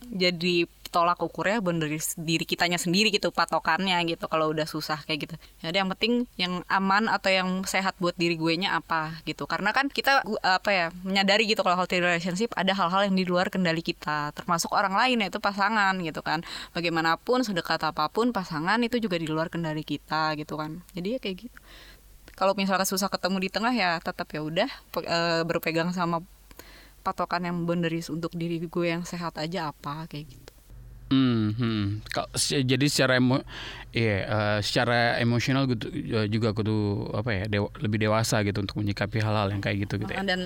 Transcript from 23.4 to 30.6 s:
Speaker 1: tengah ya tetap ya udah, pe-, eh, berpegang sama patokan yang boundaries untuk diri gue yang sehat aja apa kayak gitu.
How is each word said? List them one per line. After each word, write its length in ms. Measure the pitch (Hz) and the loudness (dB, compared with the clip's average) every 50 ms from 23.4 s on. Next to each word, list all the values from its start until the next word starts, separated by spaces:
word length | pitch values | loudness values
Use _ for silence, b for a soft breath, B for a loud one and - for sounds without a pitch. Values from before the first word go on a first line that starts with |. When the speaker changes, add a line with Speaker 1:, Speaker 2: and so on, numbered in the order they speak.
| 185 190 - | -2 -2 -2
Speaker 1:
tengah 180 | 190 214 240 | 0 0 2
ya 320 | 254 240 190 180 170 160 - | 2 2 2 2 0 0 -2
tetap 240 | - 180 - 175 | -6 -6 -6 -8
ya 160 | - - 151 156 | -6 -6 -6 -4
udah, 240 | 151 160 180 214 269 B B B - | -2 0 0 0 -2 B B B -8
pe-, 160 | - - - | -8 -6 -4
eh, 400 | - 170 170 170 170 165 165 165 | 0 0 0 2 2 2 2 0
berpegang 480 | 165 165 170 - 165 160 165 165 180 180 | 0 -2 -2 0 0 0 0 0 0 0
sama 240 | 190 175 165 170 165 175 - - - - - B B B B B B B B B B - | -2 0 0 0 -2 -4 -8 -18 -20 -20 -20 B B B B B B B B B B -6
patokan 400 | 196 190 - 180 - - 175 180 | -6 -2 -2 -2 -2 -2 -2 -2
yang 160 | 175 175 175 170 | -2 -2 -2 0
boundaries 480 | 170 170 175 170 165 160 165 165 - | 0 0 2 0 0 -2 -2 -4 -6
untuk 240 | 147 165 165 165 - | -6 -6 -6 -6 -6
diri 240 | 170 165 170 170 165 | -4 -4 -4 -4 -4
gue 280 | 170 165 - 180 175 175 | -6 -4 -2 -2 0 0
yang 180 | 165 170 175 | 0 -2 -4
sehat 320 | 170 - 175 170 165 - - | -8 -8 -6 -6 -6 -6 -6
aja 320 | 156 160 170 185 165 151 | -6 -4 -4 -4 -4 -6
apa 400 | 139 - - 147 143 156 160 170 | -8 -8 -10 -8 -8 -8 -10 -10
kayak 160 | - 147 156 | -10 -12 -12
gitu. 240 | - 131 143 139 - - - | -12 -16 -18 -20 -20 -20 -20